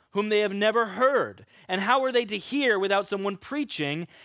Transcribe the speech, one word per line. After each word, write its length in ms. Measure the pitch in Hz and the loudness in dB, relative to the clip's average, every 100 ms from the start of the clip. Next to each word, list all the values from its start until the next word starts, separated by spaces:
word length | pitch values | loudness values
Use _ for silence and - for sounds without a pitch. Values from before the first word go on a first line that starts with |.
| _ | _
whom 180 | 202 214 | -4 0
they 100 | 214 | 2
have 140 | 208 | 2
never 320 | 202 214 226 220 | 2 2 2 0
heard? 600 | 185 262 262 113 92 - - - | 2 2 4 0 -6 -20 -20 -6
And 140 | 185 | -2
how 200 | 202 269 262 | 2 2 2
are 60 | |
they 120 | 240 | 0
to 140 | 220 208 | 0 -4
hear 420 | - 285 262 202 | -4 0 2 2
without 260 | 196 196 196 | 2 0 0
someone 300 | 202 196 196 | -4 -4 -6
preaching? 720 | - 294 294 - 143 156 175 - | -8 -6 -6 -4 -4 -4 -8 -14